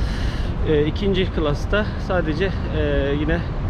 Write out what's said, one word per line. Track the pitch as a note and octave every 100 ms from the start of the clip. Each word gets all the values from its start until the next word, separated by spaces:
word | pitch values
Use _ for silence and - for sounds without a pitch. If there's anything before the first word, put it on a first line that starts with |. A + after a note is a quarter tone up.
| - - - - - - -
E, | D3+ D3+
ikinci | D3 G3+ F#3 F3
klasta | - D3+ C#3+ - G3+ G3+ - -
sadece, | F#3 D#3 D3+ F#3+ - - D3+
e, | D3 C#3+ C#3 C#3+
yine | D#3 E3+ E3+ - -